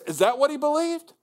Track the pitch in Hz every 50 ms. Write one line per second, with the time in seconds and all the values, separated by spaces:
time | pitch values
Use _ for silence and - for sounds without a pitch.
0 | - - 160 139 185 220 247 254 277 285 302 277 277 294 294 311 339 339 339 330
1 | - _ _ _